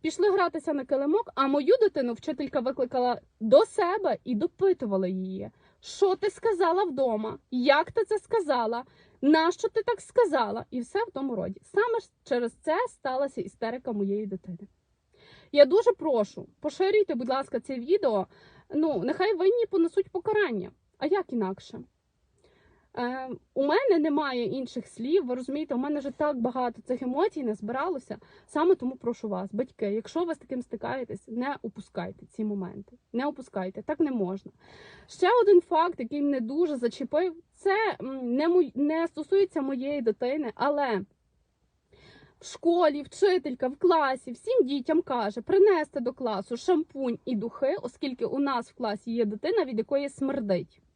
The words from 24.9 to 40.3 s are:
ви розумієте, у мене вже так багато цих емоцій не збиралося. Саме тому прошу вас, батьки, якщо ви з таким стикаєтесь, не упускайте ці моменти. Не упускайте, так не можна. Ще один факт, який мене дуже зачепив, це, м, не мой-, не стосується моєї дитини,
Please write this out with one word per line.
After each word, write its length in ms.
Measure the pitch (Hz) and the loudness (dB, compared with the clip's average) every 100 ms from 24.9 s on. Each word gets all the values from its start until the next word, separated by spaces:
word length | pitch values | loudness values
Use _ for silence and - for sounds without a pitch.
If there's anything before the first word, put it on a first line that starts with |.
| - 240 359 262 | -10 0 0 0
ви 80 | |
розумієте, 400 | 247 254 277 302 | -6 -4 -6 -4
у 40 | 247 | -4
мене 200 | 277 294 | -2 -4
вже 120 | 277 | -6
так 300 | 262 302 269 | -4 -2 0
багато 420 | 233 247 247 233 | -2 -2 -4 -6
цих 200 | - 254 | -8 -6
емоцій 420 | 254 262 392 320 | -4 0 -2 -2
не 100 | 247 | -6
збиралося. 640 | 214 208 247 320 302 - 208 _ - _ | -6 -6 -4 -4 -6 -8 -14 _ -20 _
Саме 280 | 302 339 | 0 4
тому 220 | 381 254 254 | 4 2 -4
прошу 320 | 240 240 220 | -6 -6 -6
вас, 220 | 185 196 | -6 -6
батьки, 340 | 208 262 _ 208 | -6 -6 _ -4
якщо 380 | 208 226 330 | -4 -4 -4
ви 100 | 339 | -4
з 40 | 320 | -4
таким 240 | - 254 | -8 -10
стикаєтесь, 680 | 240 - - 262 247 - - | -8 -10 -6 -6 -8 -12 -10
не 280 | 233 254 277 | -6 -6 -6
упускайте 640 | 233 208 - - 180 190 - | -10 -12 -12 -10 -10 -12 -18
ці 180 | - | -6
моменти. 520 | 214 202 185 196 196 247 _ | -4 -4 -6 -10 -18 -20 _
Не 140 | 226 277 | -4 -4
упускайте, 560 | 285 247 208 185 190 | -6 -10 -8 -8 -10
так 180 | - 302 | -8 -2
не 100 | 302 | 0
можна. 420 | 254 185 196 - _ - - - - - | 0 -2 -4 -10 _ -20 -20 -20 -20 -20
Ще 220 | - 359 480 | 0 4 4
один 180 | 403 370 | 8 6
факт, 400 | - 320 339 339 | 6 2 2 0
який 220 | 233 294 | -8 -4
мене 180 | 285 277 | -2 -2
дуже 360 | 220 285 339 285 | -2 -2 0 0
зачепив, 580 | 240 - 277 302 370 330 - | -4 -4 -2 0 0 -4 -20
це, 420 | _ 392 392 440 - | _ 0 2 0 -2
м, 340 | 254 269 247 | -8 -8 -2
не 140 | 247 320 | 0 4
мой-, 240 | 359 294 | 4 2
не 340 | - 294 320 339 | 0 0 0 -2
стосується 520 | - 311 392 381 330 | -4 0 2 2 0
моєї 420 | 269 269 269 294 | -4 -4 -2 -2
дитини, 500 | 226 208 247 | -2 -2 -2